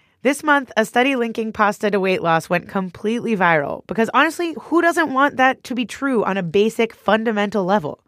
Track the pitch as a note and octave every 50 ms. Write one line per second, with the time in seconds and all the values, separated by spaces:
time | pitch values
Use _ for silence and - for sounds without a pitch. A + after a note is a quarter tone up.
0 | _ _ _ _ - B3 C#4+ - - D4+ C#4+ C#4+ C4 - - G#3+ A3 - - B3
1 | B3 C#4 C#4 B3 A#3 A#3 G#3+ A#3+ A3 A3 - - G#3+ G3+ G3+ - A3 G#3 G3 G3+
2 | F#3 F#3+ F3+ D#3+ - E3+ E3 E3 - - F3 F3 - - - G3 F#3 F3+ - -
3 | - G#3 A#3 A#3+ - A#3 A3 F3+ F#3+ F3 E3 D3+ C#3+ C#3+ - - - - D#3+ -
4 | A3+ A3 - B3 C#4+ D#4+ D4+ - F4 E4 D4+ A3 - - D4+ E4+ E4+ E4+ D4+ E4+
5 | D#4+ A3+ C4 B3+ C#4+ C#4+ - - C4 C4 B3 - - - B3+ A#3 B3 - - -
6 | C4+ C#4 C4 G#3+ F3 - F#3+ G3 F3 E3 D3 G3+ G#3+ A3 - - A3+ A3+ - _
7 | - - G3+ A3 A3 A#3 G#3+ G#3 G#3 G#3 F3+ G#3 F#3 F3 G3+ G#3+ D3 C#3 - -
8 | _